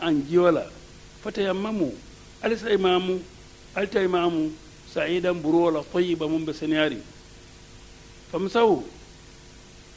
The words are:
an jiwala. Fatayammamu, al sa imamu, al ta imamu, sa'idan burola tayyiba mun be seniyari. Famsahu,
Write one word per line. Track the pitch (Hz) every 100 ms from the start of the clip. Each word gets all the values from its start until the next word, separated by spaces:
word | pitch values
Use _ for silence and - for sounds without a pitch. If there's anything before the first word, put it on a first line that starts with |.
an | 170 147 139
jiwala. | 175 175 147 - - - - - -
Fatayammamu, | 214 208 196 190 214 214 143 107 - - - -
al | 220 226
sa | 226
imamu, | 202 190 180 185 185 170 - - - - 185
al | 202
ta | 202
imamu, | 185 180 175 165 156 156 - - -
sa'idan | 175 156 180 180 175
burola | 151 170 170 156
tayyiba | 143 185 180 165 156
mun | 160 156
be |
seniyari. | 151 156 156 156 113 - - - - - - - - - - - - -
Famsahu, | 170 190 233 226 156 - - - - - - - - - - -